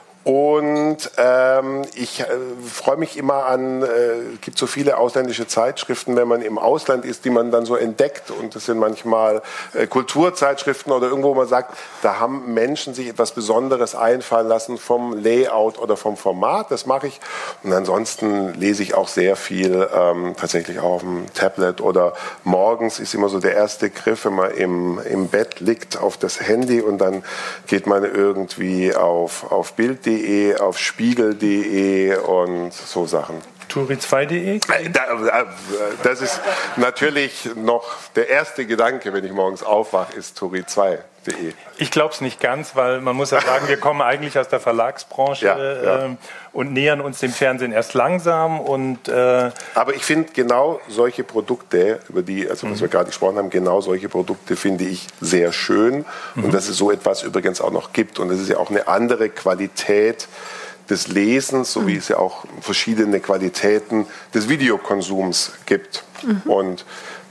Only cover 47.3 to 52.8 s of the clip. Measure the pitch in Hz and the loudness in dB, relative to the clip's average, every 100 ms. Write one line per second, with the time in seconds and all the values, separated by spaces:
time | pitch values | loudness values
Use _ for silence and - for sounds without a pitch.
47.3 | 120 135 127 123 110 117 131 123 180 170 | 2 0 2 0 0 0 2 2 2 2
48.3 | 165 160 160 139 135 131 123 - 123 127 | 2 2 0 -2 -2 -2 -4 -2 2 4
49.3 | 123 123 120 - - 127 139 - 156 156 | 4 2 -4 -4 0 0 0 0 0 0
50.3 | - 120 123 147 - - 107 123 127 - | 0 2 4 4 0 -6 0 2 2 -2
51.3 | 113 104 - - 87 95 110 - 117 90 | -2 -2 -4 0 2 4 2 -2 -4 -2
52.3 | 95 98 95 104 101 | -4 -4 -4 -6 -4